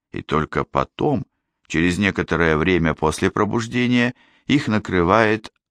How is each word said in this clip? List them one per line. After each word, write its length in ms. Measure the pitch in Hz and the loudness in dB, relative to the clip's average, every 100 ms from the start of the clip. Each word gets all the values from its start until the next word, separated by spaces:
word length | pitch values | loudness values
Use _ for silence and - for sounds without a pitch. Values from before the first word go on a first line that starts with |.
| _ | _
и 100 | - | -10
только 420 | - 78 73 73 | -4 -2 -2 -4
потом, 640 | 71 69 67 - 147 131 - _ _ _ - | -4 -4 -4 -4 -2 -2 -6 _ _ _ -6
через 300 | 80 87 87 | -2 0 0
некоторое 600 | 98 90 82 82 82 76 | -2 -2 -2 0 2 2
время 360 | 87 87 80 | 2 2 0
после 380 | 78 78 - 95 | 0 -2 0 -2
пробуждения, 840 | 107 104 113 117 123 120 123 120 - _ _ - | 0 -2 -2 -4 -2 0 2 0 -4 _ _ -2
их 220 | 143 - | -2 0
накрывает 840 | 107 98 92 85 110 107 107 - _ _ | -2 0 0 4 4 4 0 -6 _ _